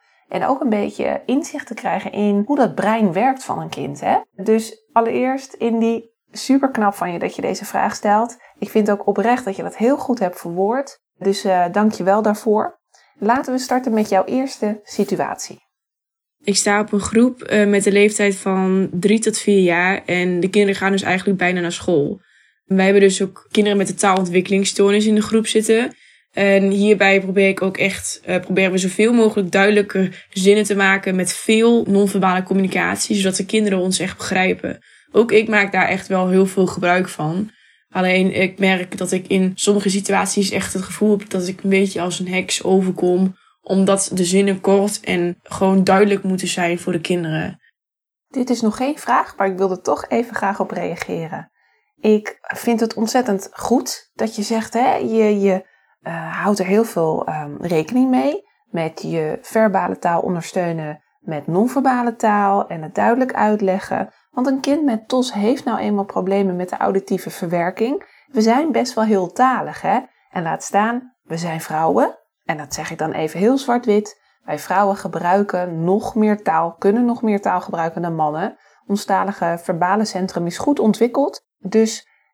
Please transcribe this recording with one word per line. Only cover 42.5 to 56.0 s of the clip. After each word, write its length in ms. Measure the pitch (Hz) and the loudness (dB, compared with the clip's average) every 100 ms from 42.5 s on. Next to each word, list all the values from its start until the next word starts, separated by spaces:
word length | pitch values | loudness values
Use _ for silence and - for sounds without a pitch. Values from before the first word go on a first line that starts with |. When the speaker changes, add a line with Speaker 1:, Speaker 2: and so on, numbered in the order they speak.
| - | -4
Speaker 2:
overkom, 720 | - 190 185 185 180 180 190 - _ _ | 2 2 2 0 0 2 0 -2 _ _
omdat 500 | - 190 196 196 - | -2 0 2 2 0
de 100 | 185 | -2
zinnen 360 | 175 190 202 190 | 0 2 2 0
kort 400 | 196 196 202 214 | 2 2 2 -4
en 380 | - 180 175 175 | -4 -2 -2 -6
gewoon 420 | - - 190 196 | -10 -2 2 4
duidelijk 380 | 190 190 208 196 | 4 4 4 2
moeten 260 | 190 185 180 | -2 -4 -4
zijn 300 | - 170 175 | -2 -2 -2
voor 140 | 190 | -4
de 80 | 175 | -4
kinderen. 600 | 160 180 160 156 185 190 _ _ _ _ _ _ _ | -2 -2 -2 -4 -6 -10 _ _ _ _ _ _ _
Speaker 1:
Dit 220 | 262 254 | -6 -2
is 100 | 233 | 0
nog 160 | 220 214 | 0 0
geen 220 | 262 302 | -4 -4
vraag, 380 | - 269 - - | -2 -2 -2 -2
maar 100 | 196 | -2
ik 100 | 180 | 0
wil 140 | 190 | -2
er 120 | 185 | -2
toch 220 | - 285 - | -2 -4 -2
even 260 | 233 240 | -2 -2
graag 260 | - 196 202 | -4 -4 -2
op 100 | 196 | -4
reageren. 800 | 190 175 170 - 170 160 170 160 _ _ _ _ _ | -4 -6 -8 -8 -6 -8 -10 -14 _ _ _ _ _
Ik 420 | 220 214 208 - | 2 2 2 -16
vind 400 | - - 240 226 | -14 -6 -2 0
het 140 | 233 | 0
ontzettend 540 | - 220 262 247 196 - | -2 -2 0 0 -2 -4
goed 580 | - - 240 - - _ | -8 0 0 0 -10 _
dat 220 | - 220 220 | -6 -6 -4
je 60 | |
zegt, 300 | 202 226 220 | -4 -4 -2
hè, 220 | 233 262 | 0 0
je, 460 | - 247 220 214 208 | 0 0 2 2 4
je, 280 | 196 190 - _ _ _ | 2 0 -4 _ _ _